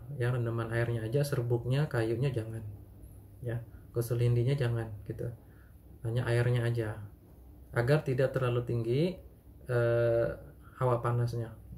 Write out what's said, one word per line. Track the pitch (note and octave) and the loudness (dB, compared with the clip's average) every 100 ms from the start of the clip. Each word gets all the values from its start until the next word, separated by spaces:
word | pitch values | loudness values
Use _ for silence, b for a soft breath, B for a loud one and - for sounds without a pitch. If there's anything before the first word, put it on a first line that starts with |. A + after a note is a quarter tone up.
| - C#3 | -8 -2
ya, | A#2+ | 0
rendaman | B2 A#2 A#2 A#2 | 0 0 -2 0
airnya | A#2 A#2 A#2 | 0 0 0
aja, | A2 C#3+ | 0 2
serbuknya, | C#3+ B2 A#2+ A#2+ A#2+ C3+ D3+ | 2 0 2 0 2 0 2
kayunya | A#2+ A2 A#2 C#3 | 2 2 2 0
jangan, | A2+ A2+ A2+ G#2+ - - - - - - - | 0 -4 -6 -8 -12 -16 -18 -18 -18 -18 -10
ya, | A#2+ A#2 - B B | -6 -6 -6 B B
kustul | A#2+ A#2 A#2+ | -4 0 2
hindinya | A#2+ A#2+ A#2+ C#3+ | 4 4 4 2
jangan, | A#2+ A#2 A2 G#2 - | 2 0 -2 -6 -10
gitu, | G#2+ B2 - B B B B - - A2+ | -6 -6 -8 B B B B -20 -8 -2
hanya | A#2+ A#2 | 0 2
airnya | A#2 A#2+ A#2+ | 4 4 4
aja, | A#2 A#2 A2 G#2 - - - - - - - - | 2 0 -2 -4 -10 -16 -20 -20 -20 -20 -4 0
agar | A#2+ D3+ - | 4 4 4
tidak | B2+ C3 | 2 2
terlalu | C3 B2 A#2+ | 2 2 0
tinggi, | A#2+ A#2+ A2+ B2+ F3+ F3+ - - - - - | 0 0 2 2 2 -2 -12 -20 -20 -14 -2
eh, | B2 A#2 A#2 A#2 A#2 A#2 - - - - - | 2 4 4 4 4 2 -2 -10 -18 -18 -2
hawa | B2+ A#2+ | 2 2
panasnya, | A#2+ A#2+ A#2 A#2 A2 - - | 2 2 0 -2 -6 -10 -14